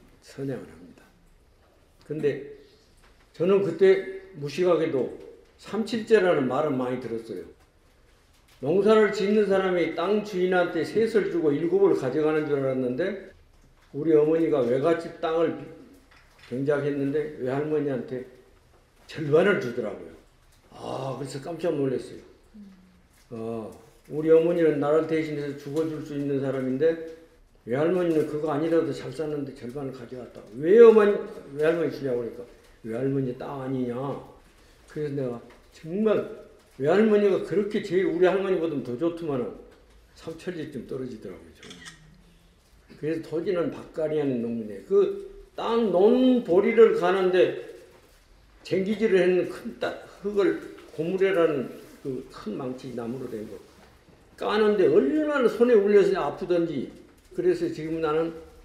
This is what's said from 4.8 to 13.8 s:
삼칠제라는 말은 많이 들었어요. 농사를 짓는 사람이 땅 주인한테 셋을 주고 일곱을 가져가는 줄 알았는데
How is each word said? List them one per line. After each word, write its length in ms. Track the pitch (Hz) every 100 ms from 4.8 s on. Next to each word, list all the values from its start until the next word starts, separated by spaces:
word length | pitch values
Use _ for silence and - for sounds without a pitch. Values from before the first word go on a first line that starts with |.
| 156 135 113 - - - _ _
삼칠제라는 880 | - 208 220 233 214 220 180 151 127
말은 280 | 127 156 131
많이 240 | 123 127
들었어요. 420 | 120 113 113 92 85 - _ _ _ _ _ _ _ _ _ -
농사를 520 | 131 185 202 220 202
짓는 340 | 196 190 214 196
사람이 480 | 196 185 180 160
땅 300 | 170 175 214
주인한테 600 | 202 180 185 185 170 170
셋을 460 | 147 208 220 214 175
주고 220 | 170 156
일곱을 440 | 143 170 190 196 -
가져가는 500 | 131 151 151 156 147
줄 120 | 143
알았는데 720 | 135 131 123 127 190 214 - - _ _ _ _